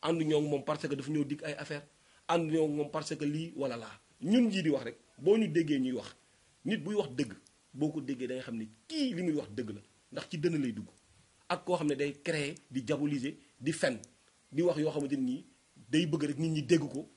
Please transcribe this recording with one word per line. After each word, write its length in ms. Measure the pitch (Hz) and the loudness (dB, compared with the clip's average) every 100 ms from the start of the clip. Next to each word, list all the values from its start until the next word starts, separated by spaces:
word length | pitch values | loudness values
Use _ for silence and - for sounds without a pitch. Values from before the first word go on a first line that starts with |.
Ànd 200 | - 170 | 0 0
ñoo 180 | 156 151 | 4 2
ngi 80 | 151 | 2
moom 140 | 143 | 0
parce 240 | 135 151 151 | -2 -4 -2
que 80 | 139 | -4
dafa 160 | 131 | -2
ñëw 140 | 151 139 | 0 0
dig 180 | 147 | -2
ay 100 | 156 143 | -6 -8
affaire. 280 | 147 147 - _ _ - _ | -8 -10 -12 _ _ -20 _
Ànd 240 | 170 160 | 2 4
ñoo 160 | 160 156 | 4 4
ngi 80 | 147 | 2
moom 140 | 143 | -2
parce 240 | 156 147 156 | -4 -4 -4
que 100 | 147 | -2
lii 280 | 151 165 147 | -2 -4 -4
wala 220 | 135 117 | -4 -4
laa. 220 | 110 - _ _ | -10 -16 _ _
Ñun 280 | 135 233 233 | 4 6 6
jii 120 | 190 | 4
di 60 | 160 | 2
wax 140 | 135 117 | 2 0
rek, 120 | - _ - | -12 _ -2
boo 200 | 143 220 | 4 6
ñu 100 | 208 | 6
déggee 320 | 156 156 143 | 2 2 2
ñuy 140 | 131 | 2
wax, 220 | 127 - - _ _ _ _ - | -2 -6 -16 _ _ _ _ -2
nit 120 | 202 | -2
buy 180 | 151 208 | 0 -2
wax 140 | 156 | -2
dëgg, 220 | 123 131 95 _ _ _ | -2 -4 -6 _ _ _
boo 160 | 127 147 | -2 -2
ko 80 | 151 | -2
déggee 260 | 127 131 123 | -6 -6 -4
da 80 | 127 | -6
nga 80 | |
xam 120 | 127 113 | -6 -8
ni 120 | 110 - _ | -8 -14 _
kii 260 | 320 269 | -2 -2
li 80 | 175 | 0
muy 100 | 180 | 0
wax 160 | 147 101 | -2 -4
dëgg 180 | 104 113 104 | -6 -6 -8
la. 60 | - _ _ | -14 _ _
Ndax 180 | - - | -12 -8
ci 80 | 165 | -2
dënn 240 | 170 160 | 0 2
lay 100 | 135 | 0
dugg. 160 | 104 101 - _ _ _ _ _ | -4 -10 -16 _ _ _ _ _
Ak 160 | 180 - | -4 0
koo 100 | 180 | 0
xam 120 | 156 | 0
ne 80 | 135 | 0
day 180 | 143 143 | -2 -4
créer, 320 | - 160 143 139 _ | -2 -2 -2 -6 _
di 100 | 127 | -6
diaboliser, 540 | - 143 147 143 127 - - _ | -2 0 0 0 -2 -6 -16 _
di 120 | 127 | -4
fen, 260 | 160 156 117 - _ _ _ _ | 0 0 -2 -8 _ _ _ _
di 100 | 139 | 0
wax 160 | 175 156 | 2 2
yoo 120 | 156 | 0
xamante 260 | 151 139 139 | 0 0 0
ni 280 | 127 135 - _ _ - | 0 -2 -6 _ _ -20
day 300 | - 156 170 | 0 2 2
bëgg 180 | 151 | 0
rek 140 | 147 139 | 0 0
nit 100 | 160 | 0
ñi 120 | 156 | 0
dégg 240 | 127 165 147 | 4 4 4
ko. 200 | 139 - | -6 -10